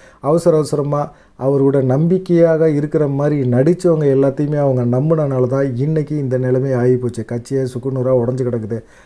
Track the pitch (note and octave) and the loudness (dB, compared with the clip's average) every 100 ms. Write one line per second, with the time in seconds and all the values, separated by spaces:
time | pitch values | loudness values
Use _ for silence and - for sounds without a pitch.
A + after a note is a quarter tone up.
0 | - _ C3 E3 F3 D#3 D3 D3 C#3+ D3 | -20 _ -2 0 2 2 0 -2 -2 -4
1 | D3 - _ - B2+ C#3 C#3 C#3 C3 C3 | -6 -10 _ -6 0 2 2 2 2 2
2 | E3 F#3 F#3 E3+ E3 D#3+ D#3+ D3 D3+ D#3 | 2 0 2 4 4 4 2 0 0 0
3 | D3 C#3 D3 D3 B2+ B2 C#3 F3 F3 D#3+ | 0 -2 -2 0 0 2 2 2 2 2
4 | C#3+ C3+ C#3 C3+ D3 D3 C#3 B2+ A#2+ B2 | 2 2 2 0 -2 0 0 0 0 0
5 | D3+ D#3+ D3 C3 B2+ C3+ C#3 A#2+ C#3+ D#3+ | 0 0 0 0 0 0 -2 -2 -2 -2
6 | C#3+ D3+ C3+ B2+ B2+ B2+ C3+ B2+ B2 B2+ | -2 -4 -2 -2 0 0 0 0 2 2
7 | B2 A#2 A2 A#2+ A#2 C3+ C3 B2+ C3 C3 | -2 -6 -8 -8 -6 -4 -4 -6 -6 -4
8 | B2+ C3 A#2+ B2+ B2 A#2 G#2+ A2+ - - | 0 0 0 -2 -2 -4 -6 -8 -10 -20